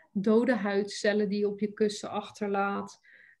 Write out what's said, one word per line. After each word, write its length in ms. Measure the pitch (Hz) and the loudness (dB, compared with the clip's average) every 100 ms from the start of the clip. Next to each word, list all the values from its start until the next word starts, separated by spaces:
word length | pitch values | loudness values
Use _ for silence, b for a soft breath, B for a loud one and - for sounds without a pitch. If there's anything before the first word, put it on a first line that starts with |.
| b | b
dode 440 | 202 208 220 247 220 | -2 4 4 4 0
huidcellen 760 | 202 202 202 - 208 208 208 | 0 0 -2 0 2 2 0
die 100 | 208 | 0
je 80 | 208 | -2
op 120 | 202 | -2
je 140 | 208 | -4
kussen 360 | 202 214 208 - | 0 -2 0 -8
achterlaat, 920 | 202 202 - 202 196 202 202 202 - b b b b | -8 -8 -8 -2 0 -2 -4 -8 -16 b b b b